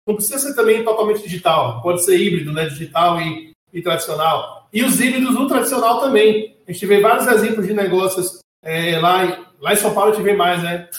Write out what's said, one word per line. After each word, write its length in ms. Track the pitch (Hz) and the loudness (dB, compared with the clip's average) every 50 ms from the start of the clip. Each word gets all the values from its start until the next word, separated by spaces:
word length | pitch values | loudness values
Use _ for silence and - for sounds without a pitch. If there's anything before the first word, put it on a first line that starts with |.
| - - | -6 -4
Não 80 | 214 | -4
precisa 240 | - - - 277 269 | -4 -4 -6 -6 -6
ser 160 | 277 285 - | -6 -6 -2
também 280 | 247 220 220 220 220 226 | 0 2 2 2 2 2
totalmente 380 | 226 214 220 214 208 214 208 | -2 -2 0 0 0 -2 -2
digital, 600 | - 170 175 - - 170 160 156 143 120 113 - | -4 -8 -10 -4 0 0 2 2 0 -2 -4 -6
pode 220 | - 175 175 175 - | -4 -2 -2 -2 2
ser 140 | 196 185 175 | 2 2 2
híbrido, 340 | 202 202 170 - 147 143 | 4 2 0 -2 -4 -6
né? 140 | 151 156 160 | -6 -4 -4
Digital 560 | 151 139 160 165 156 - 165 175 175 170 170 | -6 -6 -10 -12 -6 -2 0 2 2 2 0
e, 300 | 165 160 151 - - - - _ _ _ | -4 -6 -8 -10 -12 -18 -20 _ _ _
e 100 | - 170 | -12 -8
tradicional. 880 | - 175 165 160 - - 156 151 156 165 151 147 - - - - _ _ - | -4 -4 -2 -4 -4 -6 -4 -2 0 0 0 -2 -4 -8 -14 -20 _ _ -4
E 100 | 220 254 | -2 0
os 160 | - - - | 2 2 2
híbridos 340 | 240 254 262 254 262 269 - | 2 0 0 0 0 0 0
no 140 | - 277 - | 0 0 0
tradicional 520 | 277 262 - 269 262 240 226 226 240 240 | 0 0 0 0 -2 0 0 0 0 0
também. 580 | 277 269 240 208 214 220 214 214 214 - - _ _ - | 0 2 4 4 4 4 4 2 -2 -6 -14 _ _ -14
A 40 | |
gente 140 | 175 - 202 | -12 -8 0
vê 140 | 190 202 208 | 4 4 6
vários 280 | - - - - - 233 | 6 4 4 2 2 2
exemplos 380 | 220 208 208 220 220 214 190 | 4 4 2 2 0 -2 -2
de 80 | 190 214 | -2 -2
negócios, 680 | 208 202 180 175 185 190 185 190 190 175 - - - _ _ _ _ - | -2 -2 0 0 0 0 0 -2 -4 -6 -6 -8 -12 _ _ _ _ -10
é, 360 | 160 160 165 165 170 165 160 | -6 -6 -4 -2 -2 -2 2
lá 260 | 160 175 185 185 185 | 2 2 2 2 2
em, 200 | 175 - - - - _ _ | 0 -4 -6 -12 -20 _ _
lá 120 | 208 175 208 | -2 0 0
em 40 | 208 | 2
São 160 | - 208 208 | 0 0 0
Paulo 180 | 202 202 214 | 2 2 2
a 20 | 214 | 2
gente 80 | 214 185 | 2 2
vê 100 | 202 202 | 0 2
mais, 280 | 190 175 175 175 175 170 | 2 2 2 2 0 -2
né? 260 | 170 175 175 175 - - | -4 -6 -8 -10 -12 -18